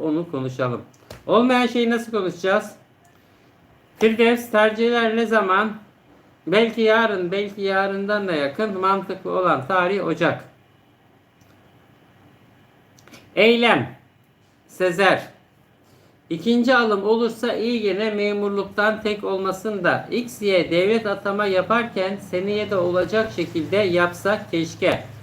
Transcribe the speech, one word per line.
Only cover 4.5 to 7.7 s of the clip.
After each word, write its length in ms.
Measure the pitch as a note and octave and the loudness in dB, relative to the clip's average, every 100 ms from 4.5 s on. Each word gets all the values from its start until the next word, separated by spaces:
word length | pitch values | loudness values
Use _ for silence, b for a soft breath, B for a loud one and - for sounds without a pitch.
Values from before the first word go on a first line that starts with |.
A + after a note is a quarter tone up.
tercihler 640 | G#3+ G#3+ G#3+ A#3 A#3+ A3+ A3+ | 2 2 2 0 2 0 0
ne 100 | A3 | 2
zaman? 480 | A3 F#3+ G3 G#3+ - - _ _ _ _ _ D#3+ | 0 2 2 0 -6 -18 _ _ _ _ _ 0
Belki 340 | G#3 A#3 A3+ | 2 2 2
yarın, 500 | A3 A3+ A3 F#3+ F3 | 4 4 2 0 -2
belki 300 | G3 G3+ - | -4 -6 -4
yarından 640 | G3 | -2